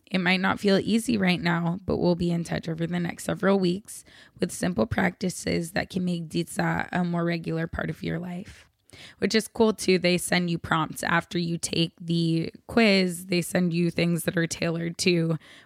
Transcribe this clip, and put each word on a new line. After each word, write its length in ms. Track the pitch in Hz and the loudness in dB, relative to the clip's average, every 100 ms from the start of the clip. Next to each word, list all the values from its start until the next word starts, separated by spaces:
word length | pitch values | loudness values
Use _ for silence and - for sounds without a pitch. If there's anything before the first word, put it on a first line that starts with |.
| - | -6
It 100 | 185 | -2
might 200 | 175 185 | 0 2
not 200 | 190 - | 2 0
feel 160 | 202 190 | 2 2
easy 380 | - 220 220 226 | 4 0 2 2
right 240 | 185 180 | 2 2
now, 400 | 170 170 170 180 190 | 2 0 0 -2 -2
but 120 | 147 | 0
we'll 180 | 175 175 | 2 2
be 160 | 175 | 0
in 140 | 170 165 | -2 -2
touch 240 | 160 - | -4 -4
over 180 | 160 165 | -4 -4
the 120 | 175 | -4
next 260 | 170 - - | -4 -6 -6
several 340 | 165 185 196 | 0 2 4
weeks 460 | 185 180 - - - - - - | 2 0 -6 -18 -20 -20 -20 -6
with 140 | 180 | -6
simple 320 | - 180 180 226 | -2 -2 0 0
practices 840 | - 185 - 185 - - 170 165 | 2 0 0 -6 -4 -4 -2 -2
that 180 | - 185 | -4 -4
can 160 | 185 180 | -4 -2
make 240 | 175 160 | -4 -4
ditza 580 | 165 170 - 170 165 - | -4 -4 -2 -2 -2 -2
a 100 | - | -2
more 220 | 175 170 170 | 0 0 -2
regular 420 | 170 165 165 165 | -2 -4 -4 -4
part 220 | - 165 | -4 -6
of 120 | 160 | -6
your 160 | 170 165 | -6 -6
life. 460 | 180 175 208 - - _ _ - - - | -6 -10 -12 -18 -20 _ _ -20 -20 -4
Which 160 | 202 220 | 0 0
is 120 | - | -2
cool, 240 | - 226 | 2 2
too. 240 | 214 - 185 | 2 2 4
They 180 | 175 180 | 4 0
send 320 | - 180 175 | 2 0 0
you 80 | 170 | -2
prompts 440 | - 160 156 - | 0 0 0 -2
after 340 | - 170 - 175 | 0 0 0 -2
you 180 | 170 170 | -2 -2
take 360 | - - 165 - | -2 0 -2 -4
the 520 | 170 170 165 165 165 - - | -2 0 2 0 -2 -8 -2
quiz. 600 | - 220 196 185 170 185 | 4 6 6 2 -2 -2
They 140 | 180 | -2
send 320 | 160 180 180 | 0 2 2
you 160 | 165 170 | 2 2
things 340 | - 170 170 - | 2 2 0 0
that 100 | 170 | 0
are 100 | 165 | -2
tailored 500 | - 170 165 170 170 | -2 -2 -2 -4 -2
to 380 | 190 175 165 160 - - | 2 4 2 0 -6 -20